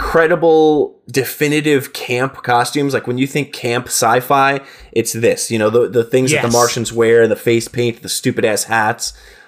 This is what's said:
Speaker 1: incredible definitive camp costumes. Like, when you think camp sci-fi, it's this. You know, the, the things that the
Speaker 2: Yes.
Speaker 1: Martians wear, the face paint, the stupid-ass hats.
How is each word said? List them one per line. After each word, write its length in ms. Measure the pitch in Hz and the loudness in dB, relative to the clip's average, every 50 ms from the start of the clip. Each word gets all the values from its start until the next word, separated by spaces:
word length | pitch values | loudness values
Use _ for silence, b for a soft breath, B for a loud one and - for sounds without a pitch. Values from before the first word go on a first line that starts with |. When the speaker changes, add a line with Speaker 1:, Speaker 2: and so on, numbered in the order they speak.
| - - - | 0 0 2
Speaker 1:
incredible 840 | 165 165 160 175 156 165 165 160 160 156 156 151 147 117 - - _ _ - | 2 2 2 2 2 4 4 4 6 6 4 4 2 0 -2 -4 _ _ -6
definitive 840 | 120 131 120 - - - 151 147 151 156 151 151 147 135 135 - - | -4 -4 -4 -4 -4 -4 -2 0 0 0 2 2 2 2 0 -2 -12
camp 500 | - - - 123 123 131 135 - - - | -12 -8 -4 -4 -2 -2 -4 -6 -6 -2
costumes. 500 | 123 123 120 120 - - 147 143 139 131 | 0 0 0 0 0 -2 -2 -2 0 -2
Like, 140 | 113 - 120 | -2 -4 -4
when 100 | 123 127 | -2 -2
you 80 | 135 135 | -2 -2
think 260 | - 151 139 135 - | -2 -4 -6 -6 -8
camp 340 | - - 120 120 123 127 - | -8 -4 -4 -4 -4 -4 -4
sci-fi, 760 | - - 123 113 117 127 127 - 143 135 135 135 139 135 139 B B B B B | -4 0 0 2 2 2 0 2 2 2 2 2 0 -2 -6 B B B B B
it's 220 | B - - - - | B -4 -2 -2 -2
this. 360 | 113 117 110 - - - - | 0 0 0 0 0 -2 -4
You 80 | 117 110 | -2 0
know, 120 | 107 107 | 0 2
the, 180 | 110 120 120 - | 2 2 2 2
the 160 | - 120 113 | 0 -2 0
things 280 | - - 131 131 131 | 0 0 0 2 2
that 100 | 151 143 | 0 0
the 60 | 123 117 | 0 2
Speaker 2:
Yes. 60 | 117 | 2
Speaker 1:
Martians 400 | 120 120 120 - 123 113 107 113 | 2 2 2 0 -2 -6 -4 -2
wear, 340 | 113 113 113 117 117 117 113 | 0 2 4 4 4 4 4
the 80 | 104 | 2
face 320 | - - 120 117 117 113 - | 0 0 0 0 0 -2 -4
paint, 340 | - 120 120 120 113 - | -4 -4 -2 -2 -4 -6
the 80 | - 95 | -8 -10
stupid-ass 560 | - - - 127 - 110 107 113 107 104 - | -8 -4 -4 -4 -2 0 0 0 0 -2 -2
hats. 480 | - 110 113 107 107 113 - - - - b b b b b b | -2 0 0 0 0 -2 -4 -8 -12 -12 b b b b b b